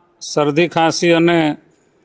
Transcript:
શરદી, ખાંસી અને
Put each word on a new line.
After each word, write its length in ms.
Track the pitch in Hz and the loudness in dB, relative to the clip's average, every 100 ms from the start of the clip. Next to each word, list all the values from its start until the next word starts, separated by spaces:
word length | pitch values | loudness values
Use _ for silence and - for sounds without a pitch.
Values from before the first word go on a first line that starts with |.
| _ _ | _ _
શરદી, 480 | - 151 147 143 175 | -8 -4 -2 0 -2
ખાંસી 440 | 165 165 - 175 | 0 -2 0 0
અને 440 | 165 170 170 151 - _ _ _ _ | 2 2 2 0 -4 _ _ _ _